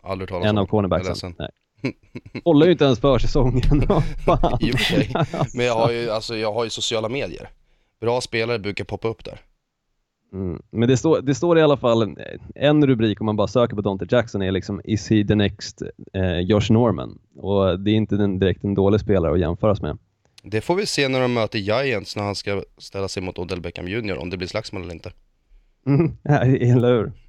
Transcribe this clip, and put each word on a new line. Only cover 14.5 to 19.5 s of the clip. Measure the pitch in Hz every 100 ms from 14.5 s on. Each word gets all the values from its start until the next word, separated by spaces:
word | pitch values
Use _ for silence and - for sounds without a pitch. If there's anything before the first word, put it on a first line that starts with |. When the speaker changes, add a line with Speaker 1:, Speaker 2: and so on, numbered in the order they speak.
Speaker 2:
liksom, | 95 87 98
"Is | - 107 -
he | 107 101
the |
next, | 104 101 98 - - - - -
eh, | 95 92 85
Josh | 92 104 101
Norman?" | 110 120 73 58 - _ -
Och | 92 101 95 90
det | 98
är |
inte | 110 104
en, | 101 101 95
direkt | 95 87
en | 101
dålig | 98 98 107
spelare | - 95 82
att | 82
jämföras | 80